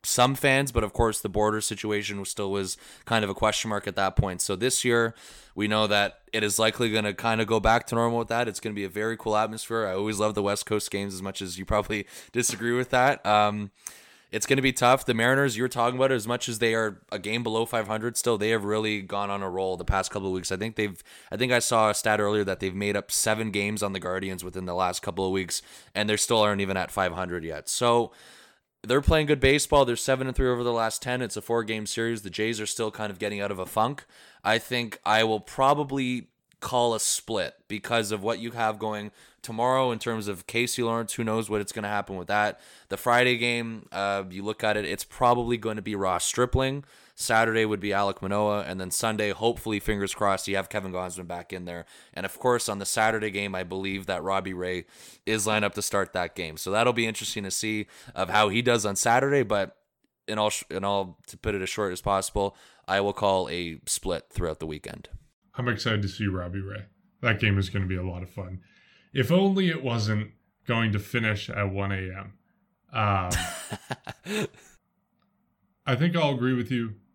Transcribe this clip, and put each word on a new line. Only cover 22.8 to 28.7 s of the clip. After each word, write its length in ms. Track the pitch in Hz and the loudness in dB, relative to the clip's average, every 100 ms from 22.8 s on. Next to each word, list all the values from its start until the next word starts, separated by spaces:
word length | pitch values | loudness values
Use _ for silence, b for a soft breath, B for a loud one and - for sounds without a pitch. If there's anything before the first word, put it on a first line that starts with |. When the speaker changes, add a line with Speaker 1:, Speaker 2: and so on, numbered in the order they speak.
| 101 101 | -2 -2
Speaker 1:
up 160 | - | -2
seven 400 | - - 110 110 | -2 0 0 0
games 320 | 101 101 107 | -2 -2 -2
on 80 | 101 | -4
the 80 | 95 | -4
Guardians 460 | 90 92 95 92 87 | -4 -4 -4 -6 -8
within 200 | 92 92 | -8 -4
the 100 | 87 | 0
last 260 | 92 90 | 0 0
couple 240 | - 85 95 | -6 -2 0
of 80 | |
weeks, 280 | 95 90 - B B B | 0 -2 -6 B B B
and 160 | 95 107 | -4 0
they 60 | 104 | 0
still 220 | - 117 | 2 4
aren't 240 | 104 101 | 4 2
even 160 | 98 95 | 0 -2
at 120 | 90 | -2
five 220 | - 92 | 0 0
hundred 320 | 85 90 87 | 0 -6 -6
yet. 240 | 80 76 - | -6 -10 -6
So 440 | - 123 120 117 B B B B B _ | 0 4 4 2 B B B B B _